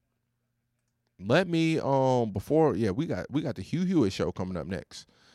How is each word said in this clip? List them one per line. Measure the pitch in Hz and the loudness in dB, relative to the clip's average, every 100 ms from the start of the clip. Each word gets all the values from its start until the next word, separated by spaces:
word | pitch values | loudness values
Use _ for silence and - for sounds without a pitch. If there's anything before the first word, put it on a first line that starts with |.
| _ _ _ _ _ _ _ _ _ _ _ - | _ _ _ _ _ _ _ _ _ _ _ -10
Let | 95 147 180 | 0 2 2
me, | 165 165 156 | 2 2 0
um, | 127 135 131 127 113 | 0 2 2 2 0
before, | 98 - 151 156 95 | -4 0 2 4 2
yeah, | 110 | 0
we | 98 156 | 0 -4
got, | 98 - | -4 -4
we | 139 | -4
got | 165 98 | -4 -6
the | |
Hugh | - 156 | -6 -2
Hewitt | 180 180 101 | 0 2 2
show | - 87 | 2 -4
coming | - 92 90 | -4 -6 -6
up | 73 | -6
next. | 90 - - - _ _ | -8 -10 -18 -20 _ _